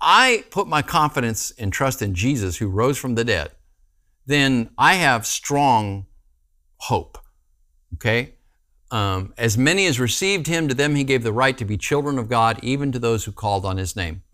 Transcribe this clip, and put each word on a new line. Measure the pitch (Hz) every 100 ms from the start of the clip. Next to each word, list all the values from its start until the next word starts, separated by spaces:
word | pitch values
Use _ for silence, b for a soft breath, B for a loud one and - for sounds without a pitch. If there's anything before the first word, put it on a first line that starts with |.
I | 151 202 254 233 -
put | 190 185
my | 156
confidence | 143 165 151 147 117 110 -
and | - 101
trust | - 135 127
in | 104
Jesus | 90 120 139 95 85
who | 104
rose | 95 127 139
from | 131
the | 117
dead, | 117 90 73 - _ _ _ _ _ _ 131
then | 143 139 123 113 -
I | 143
have | 185 156 120 113
strong | - - 143 143 113 104 98 98 - _ _ _ _ _ -
hope, | - 104 - - - _ _ _ _ _ -
okay? | 82 113 113 143 - _ _ _ _ -
Um, | 113 101 95 95 -
"As | 117 107
many | 139 190 185
as | 120
received | 123 - 190 196 147
him, | 165 156
to |
them | 127 147
he | 147
gave | 135 131
the | 113
right | 110 135 131
to |
be | 104 104
children | - 147 143 135
of | 110
God, | 117 113 110
even | 120 139 143
to | 123
those | 117 113
who | 101
called | - 107 98
on | 95 95
his | 92
name." | 104 85 80 -